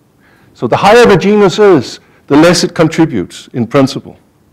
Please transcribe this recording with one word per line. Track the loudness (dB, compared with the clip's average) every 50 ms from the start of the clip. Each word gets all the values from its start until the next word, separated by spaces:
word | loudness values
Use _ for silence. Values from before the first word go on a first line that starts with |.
| _ _ _ _ _ _ _ _ _ _ _
So | _ -4
the | -4 -2
higher | 0 2 2 4 4 4
the | 4 2
genus | 2 0 0 0 0 0 0 0 2
is, | 2 2 2 2 0 -4 -14 -20 _ _ _ _ _
the | _ 0
less | 2 2 2 2 0 -4
it | -6 -4
contributes | -2 -4 -2 0 -2 -2 -2 -2 -8 -8 -10 -12 -20 -20 -14 -8
in | -8 -8
principle. | -2 0 0 0 0 -4 -10 -14 -16 -20 _ _ _ _ _ _ _